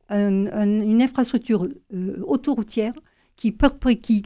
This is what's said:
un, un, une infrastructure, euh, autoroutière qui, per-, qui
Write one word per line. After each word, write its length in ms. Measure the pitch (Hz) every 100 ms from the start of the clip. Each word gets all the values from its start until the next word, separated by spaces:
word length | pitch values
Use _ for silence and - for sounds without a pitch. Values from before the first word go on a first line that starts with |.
| _
un, 380 | 202 202 196 202
un, 340 | 214 208 214
une 200 | 214 226
infrastructure, 640 | 254 262 247 247 - 214 180 - _
euh, 240 | 190 185 190 190
autoroutière 680 | 269 285 277 208 - 214 247 - _ _ _
qui, 160 | 220
per-, 460 | 202 285 285 254 233
qui 220 | - 214